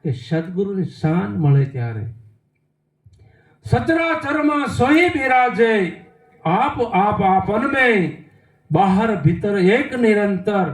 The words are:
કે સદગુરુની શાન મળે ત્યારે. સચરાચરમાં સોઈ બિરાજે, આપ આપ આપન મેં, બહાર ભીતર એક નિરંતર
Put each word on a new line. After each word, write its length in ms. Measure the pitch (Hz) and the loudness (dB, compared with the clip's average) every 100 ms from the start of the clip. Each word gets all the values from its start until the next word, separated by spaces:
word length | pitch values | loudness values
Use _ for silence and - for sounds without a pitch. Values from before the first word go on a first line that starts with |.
કે 60 | 160 | -6
સદગુરુની 800 | 123 - 160 165 185 196 190 160 - | -6 -4 -6 -4 -6 -4 -4 -6 -4
શાન 300 | 156 170 202 202 | -2 -2 -2 -2
મળે 220 | 143 139 135 | 2 2 0
ત્યારે. 320 | 127 117 110 101 - - _ _ _ _ _ _ _ _ _ - _ _ _ - | -4 -8 -8 -10 -14 -20 _ _ _ _ _ _ _ _ _ -20 _ _ _ -2
સચરાચરમાં 1000 | 254 285 330 330 320 277 302 294 294 262 - | -2 0 0 0 -4 -4 -2 0 0 -2 0
સોઈ 300 | 247 311 349 330 | 4 4 4 0
બિરાજે, 580 | 262 254 247 190 226 220 175 - - _ _ _ | 2 2 2 2 2 2 -2 -6 -20 _ _ _
આપ 340 | 160 190 - - 233 180 | -2 0 -2 -2 -2 0
આપ 160 | 208 202 196 | 0 0 2
આપન 320 | 190 185 214 277 269 | 0 0 -2 -2 2
મેં, 240 | 247 214 156 - - _ _ _ _ | 2 2 0 -6 -20 _ _ _ _
બહાર 400 | 156 190 190 226 196 | 0 2 2 0 0
ભીતર 320 | 147 170 208 202 180 240 | 0 0 -2 2 2 2
એક 120 | 294 254 | 0 0
નિરંતર 640 | 226 208 208 185 208 202 170 | 2 2 0 -2 -2 -2 -2